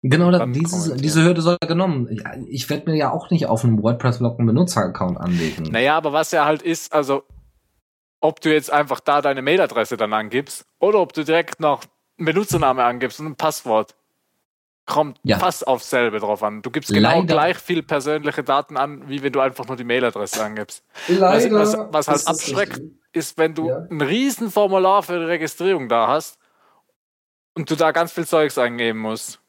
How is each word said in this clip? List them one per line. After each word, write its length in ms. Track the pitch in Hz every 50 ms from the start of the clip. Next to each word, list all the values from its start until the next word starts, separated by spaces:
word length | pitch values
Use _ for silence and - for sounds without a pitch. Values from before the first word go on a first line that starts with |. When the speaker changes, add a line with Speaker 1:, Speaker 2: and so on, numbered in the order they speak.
| -
Speaker 1:
Genau, 280 | 127 123 156 175 175
da, 80 | 180 175
Speaker 2:
Dann 140 | 127 123 123
Speaker 1:
dieses, 180 | 139 165 165
Speaker 2:
kommentieren. 300 | 180 180 165 160 135 131
Speaker 1:
diese 220 | 135 156 151 165 160
Hürde 180 | 175 180 165
soll 160 | 160 170 175 175
ja 60 | - -
genommen. 400 | 165 170 190 185 156 135 120 120
Ja, 200 | 110 107 - - - 131 131 -
ich 220 | - 135 - -
werd 180 | 143 143 - -
mir 80 | 160
ja 160 | 151 143 127
auch 180 | - - - -
nicht 160 | 180 165 - -
auf 160 | 110 113 -
einem 180 | 123 113 107
WordPress-Blog 580 | 101 110 120 120 - 127 117 - 120 120 117 -
einen 80 | 120 113
Benutzeraccount 720 | 113 135 180 175 - 110 98 90 90 - 95 90 87 -
anlegen. 440 | - 90 87 85 82 78 76 - 80 78
Speaker 2:
Naja, 240 | 78 113 123 139 151 160
aber 140 | 160 151 143
was 180 | 156 165 -
ja 140 | - 165 147
halt 160 | 147 156 147
ist, 320 | 147 165 165 160 - - -
also, 300 | 156 143 131 139 139 - _ - - _ _ _ _ _ _ _ _ _ _ _ _ _ _ _ _
ob 200 | - 156 151 -
du 100 | - 160
jetzt 200 | 156 151 135 -
einfach 280 | 147 147 147 135 135 117
da 220 | _ - 143 147
deine 200 | 139 143 139 135
Mailadresse 560 | 127 139 165 190 180 - - 117 110 - 123 101
dann 160 | 113 104 107
angibst 520 | 107 107 107 113 127 143 - - - - _ _ _
oder 200 | - 196 208 214
ob 140 | 180 - -
du 100 | - 151
direkt 360 | 143 160 170 165 165 - _
noch 220 | 160 151 143 - - _ _ _ _ _ _ _
einen 80 | 165
Benutzername 580 | 160 156 185 214 - - 170 151 135 127 131 123
angibst 360 | 120 123 123 127 123 - -
und 80 | 151 156
ein 80 | 139
Passwort, 600 | _ - 156 147 - - 127 110 110 107 - - _ _ _ _ _ _ _ _ _ _ _ _ _ _ _ _ _ _ -
kommt 320 | - 147 156 147 127 _ _
Speaker 1:
Ja. 140 | 117 107 95
Speaker 2:
fast 280 | 185 185 - - - -
aufs 220 | 131 117 - -
selbe 300 | - 127 120 117 104 107
drauf 220 | 104 104 107 98 110
an. 200 | 107 104 107 101
Du 80 | 123
gibst 200 | - 156 147 -
genau 280 | 104 104 104 117 165 170
Speaker 1:
Leider. 80 | 185 165
Speaker 2:
gleich 300 | 160 147 151 170 180 -
viel 260 | - - 175 165 151
persönliche 600 | - 160 147 131 147 151 156 147 147 139 - 135
Daten 340 | 120 139 139 147 _ 151 131
an, 300 | 139 147 147 139 131 -
wie 140 | 135 143 135
wenn 80 | 143
du 80 | 131 139
einfach 260 | 131 131 127 - 127 -
nur 100 | 131 120
die 60 | 123
Mailadresse 600 | 120 120 127 123 120 110 101 104 92 - 107 110
angibst. 400 | 107 107 107 104 - - - _ _ _ - - -
Speaker 1:
Leider 480 | 175 196 190 180 202 226 247 233 214 208
Speaker 2:
Was, 140 | 208 214 214 -
was, 100 | - -
was 160 | - 151 143 -
halt 80 | 147 143
Speaker 1:
ist 40 | -
es 40 | 160
Speaker 2:
abschreckt, 500 | 165 156 - - 135 180 202 - - 135
Speaker 1:
richtig. 140 | 151 160 - _ _ _ _
Speaker 2:
ist, 240 | 165 156 - - -
wenn 160 | 160 160 160
du 140 | 160 160 165
Speaker 1:
Ja. 180 | 170 - 165 170
Speaker 2:
ein 120 | 170 151
Riesenformular 1040 | 147 135 175 233 269 277 233 - 226 214 185 208 208 196 196 190 185 185 196 202 185
für 160 | - 175 175
die 60 | 165
Registrierung 640 | 160 175 160 160 151 - - 170 190 196 160 131 117
da 200 | 120 117 113 110
hast 320 | 131 156 160 - - _ _ _ _ _ _ _ _ _ _ _ _ _ _ _ _ _ _ _ _ _ _ _ _
und 140 | - 156 -
du 60 | 165
da 160 | 143 165 156
ganz 200 | 151 165 170 170
viel 140 | - - 170
Zeugs 320 | - - 160 151 143 - 143
eingeben 420 | 123 120 120 120 120 117 113 110
musst. 400 | 110 110 110 110 - - - _ _